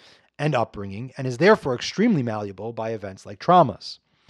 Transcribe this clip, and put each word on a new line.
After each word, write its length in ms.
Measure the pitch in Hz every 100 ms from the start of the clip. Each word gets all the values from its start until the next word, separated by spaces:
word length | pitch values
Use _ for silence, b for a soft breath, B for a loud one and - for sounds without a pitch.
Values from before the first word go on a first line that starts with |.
| b b b -
and 160 | 151
upbringing, 580 | 127 110 104 101 101 127 -
and 100 | 131
is 120 | 120
therefore 360 | 185 214 143
extremely 480 | 123 - - 240 165
malleable 500 | 117 107 104 95 110
by 180 | 117 113
events 340 | 110 98 98
like 140 | - 101
traumas. 640 | - 180 135 - - - _ b